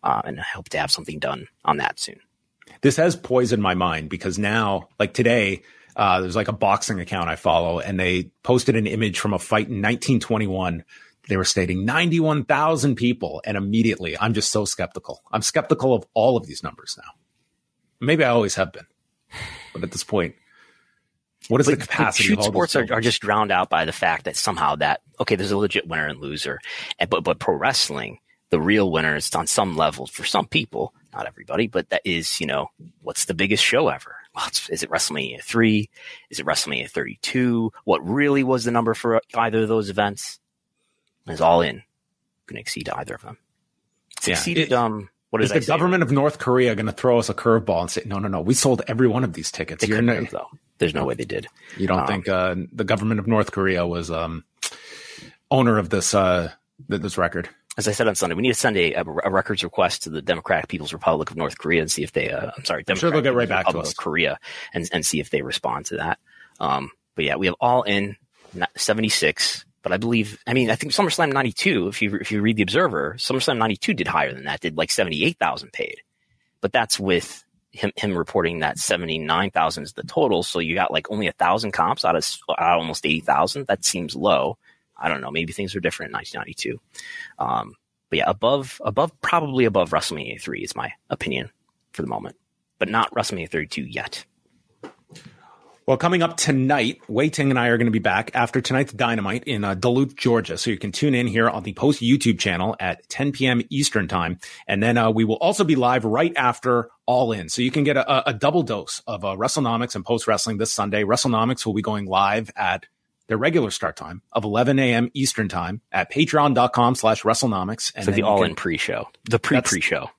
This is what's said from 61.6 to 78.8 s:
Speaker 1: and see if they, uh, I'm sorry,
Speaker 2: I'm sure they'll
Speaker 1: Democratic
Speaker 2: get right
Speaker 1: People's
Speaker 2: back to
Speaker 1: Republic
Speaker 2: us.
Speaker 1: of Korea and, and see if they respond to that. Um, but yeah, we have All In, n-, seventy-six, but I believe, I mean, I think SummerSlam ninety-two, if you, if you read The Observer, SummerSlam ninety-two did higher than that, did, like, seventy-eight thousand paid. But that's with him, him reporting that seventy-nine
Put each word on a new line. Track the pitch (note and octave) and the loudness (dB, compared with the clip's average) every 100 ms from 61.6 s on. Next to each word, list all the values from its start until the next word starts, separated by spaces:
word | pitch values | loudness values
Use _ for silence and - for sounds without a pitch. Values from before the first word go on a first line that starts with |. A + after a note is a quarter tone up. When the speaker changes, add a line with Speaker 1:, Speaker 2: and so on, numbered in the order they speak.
| D#2 E2 | 0 0
Speaker 1:
and | D#2+ | 0
see | - | -2
if | C#2+ | -2
they, | - - | -2 -2
uh, | - - - | -4 -8 -8
I'm | C3+ | -4
sorry, | D#3 - | -4 -2
Speaker 2:
I'm | F#3+ | 0
sure | E3+ | 2
they'll | D3+ | 2
Speaker 1:
Democratic | |
Speaker 2:
get | C3+ B2 | 2 2
right | A2+ | 2
Speaker 1:
People's | |
Speaker 2:
back | F#2+ F#2 | 2 0
to | |
Speaker 1:
Republic | E2+ D#2+ | 0 -4
Speaker 2:
us. | |
Speaker 1:
of | - | -6
Korea | - D#2+ D2+ C2+ - - - | -4 0 0 -2 -10 -16 -8
and, | - E2 | -8 -2
and | F2 D#2 | -2 0
see | D2+ | -2
if | - | -2
they | - | -4
respond | C2 - - A#1+ - | -2 -4 -4 -4 -6
to | - | -6
that. | E2 - _ - - _ | -4 -6 _ -20 -20 _
Um, | D2+ C#2 C2+ - _ - | -2 -2 -4 -14 _ -6
but | D2+ | -2
yeah, | D2 | 0
we | F#2+ | -2
have | E2+ | 0
All | B2 B2 | 2 2
In, | G#2 G2+ G2+ G2+ _ _ - F2+ | 2 0 -2 -8 _ _ -18 -10
n-, | F2 - | -10 -6
seventy-six, | - G#2+ A2 - D2+ - - - - _ | -2 0 0 0 0 0 -4 -4 -12 _
but | - | -4
I | F#2 | -2
believe, | A#2 A#2 G2+ G#2+ - | 0 0 -2 -6 -2
I | |
mean, | B2 A#2+ | 0 2
I | A2+ | 0
think | D3+ | -2
SummerSlam | - F#3+ - D#3+ | 0 0 2 0
ninety-two, | C#3 C3 - F#3+ C#3 F2+ | 2 0 0 0 0 0
if | G2+ | -2
you, | G#2 G2 | -4 -4
if | F#2+ | -4
you | G#2+ | 0
read | G#2+ A2 | 2 2
The | |
Observer, | F#2+ A#2 F3 F2+ C#2+ B2 | 2 2 0 0 -4 -4
SummerSlam | - C3 B2 A#2+ | -4 -2 0 2
ninety-two | A2+ G2+ - | 0 0 -2
did | D#3+ - | -2 0
higher | D#2+ C#2 | 0 -2
than | B1+ C#2 | -4 -8
that, | D2 | -6
did, | F2 D#2 | -6 -2
like, | D#2+ | -2
seventy-eight | - F#2 D2+ A2 E3+ | 0 -2 0 -2 0
thousand | E2+ C2+ C2+ | -2 -2 -10
paid. | - - - _ _ _ _ _ _ | -8 -8 -10 _ _ _ _ _ _
But | G2+ | -2
that's | B2+ A2 - | 0 0 -2
with | F#2+ F2 - - _ _ _ | 2 0 0 -16 _ _ _
him, | - G#2 - | -6 -6 -2
him | G#2 F2+ | -4 -2
reporting | D#2+ G#2 E2 E2+ | -2 0 -2 -2
that | D#2 | -4
seventy-nine | - | -2